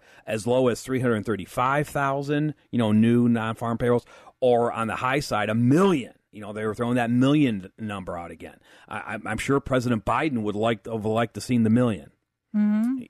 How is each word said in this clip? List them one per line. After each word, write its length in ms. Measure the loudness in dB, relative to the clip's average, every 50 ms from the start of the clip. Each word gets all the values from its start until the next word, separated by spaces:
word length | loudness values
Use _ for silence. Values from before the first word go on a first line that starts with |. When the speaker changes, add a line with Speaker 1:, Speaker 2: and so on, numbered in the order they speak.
| _ -18 -20 -18 -10
Speaker 1:
as 220 | -8 -6 -4 -2 0
low 200 | 2 2 2 2
as 120 | 0 -2
three 180 | -4 -4 -2 0
hundred 260 | 0 0 0 0 -2
thirty-five 600 | -2 -4 -6 -6 -6 -4 -2 0 0 0 0 -2 -2
thousand, 680 | -4 -4 -2 -2 -2 -4 -4 -2 -2 0 0 -2 -4 _ _ _
you 80 | -2 0
know, 120 | 2 4
new 380 | 4 6 6 6 6 4 4 4
non-farm 480 | 2 2 0 -4 -6 -6 -6 -6 -4 -2
payrolls, 280 | 0 2 0 0 0 -4 -14 -20 -20 -20 -6 _
or 320 | 2 2 4 4 2 0
on 160 | -2 -2 -4 -4
the 80 | -4
high 240 | -4 -2 -2 -2 -2
side, 300 | -2 -2 -2 -2 0 0
a 60 | 0
million. 580 | 2 4 4 4 4 4 4 2 0 -2 -6 -14 _ _ _
You 100 | -18 -16
know, 120 | -14 -12 -8
they 120 | -6 -4
were 80 | -4 -4
throwing 200 | -2 -2 -2 0
that 160 | 0 0 2
million 600 | 2 4 4 4 4 4 2 2 0 -2 -6 -12 _ -12
number 400 | -10 -8 -8 -8 -8 -8 -10 -10
out 140 | -10 -12
again. 260 | -14 -16 -18 -20 -20 -20 _ _ -20 -20 _ -14
I, 120 | -12 -12 -10 -10 -10
I'm, 120 | -8 -6 -4
I'm 100 | -4 -4
sure 220 | 0 0 0 0
President 460 | 0 0 -2 0 0 0 0 0 0
Biden 380 | 0 -2 0 0 0 -2 -2 -2
would 120 | -2 -2
like, 300 | 0 0 0 0 -2 -4 -8
have 180 | -6 -4 -2
liked 280 | 0 0 0 0 -2 -4
to 60 | -8
seen 220 | -4 0 2 2 4
the 60 | 4
million. 400 | 4 4 4 2 0 -4 -8 -14 _ _ _ _ _ _ _ _ -2
Speaker 2:
Mm-hmm. 440 | 0 2 2 2 0 0 -2 -2 -4 -8 -12